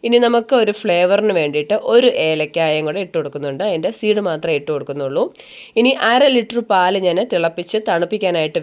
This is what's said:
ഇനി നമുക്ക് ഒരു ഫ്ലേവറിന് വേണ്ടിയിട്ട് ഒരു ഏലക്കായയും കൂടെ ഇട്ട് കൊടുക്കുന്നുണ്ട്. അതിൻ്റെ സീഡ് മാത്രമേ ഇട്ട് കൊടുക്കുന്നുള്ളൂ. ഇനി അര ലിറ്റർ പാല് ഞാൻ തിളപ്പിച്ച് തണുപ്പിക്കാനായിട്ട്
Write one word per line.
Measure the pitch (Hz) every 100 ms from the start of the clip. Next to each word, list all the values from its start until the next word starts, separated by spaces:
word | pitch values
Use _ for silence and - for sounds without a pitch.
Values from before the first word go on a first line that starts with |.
| 233
ഇനി | 240 240
നമുക്ക് | 233 226 262
ഒരു | 220 208
ഫ്ലേവറിന് | 214 175 180 202 214 180
വേണ്ടിയിട്ട് | 151 147 147 208 - 233
ഒരു | 254 - 156
ഏലക്കായയും | 156 151 165 160 156 156
കൂടെ | 175 180
ഇട്ട് | 165
കൊടുക്കുന്നുണ്ട്. | 143 147 143 135 208
അതിൻ്റെ | 170 180 220
സീഡ് | 214 208 196
മാത്രമേ | 156 165 147
ഇട്ട് | 147 147
കൊടുക്കുന്നുള്ളൂ. | 135 143 135 143 311 - - - - -
ഇനി | 247 262 220
അര | 247 285 247
ലിറ്റർ | 220 233 233
പാല് | 190 180 196 185
ഞാൻ | 175 165 180
തിളപ്പിച്ച് | 165 165 175 214 214
തണുപ്പിക്കാനായിട്ട് | 170 170 214 185 170 156 160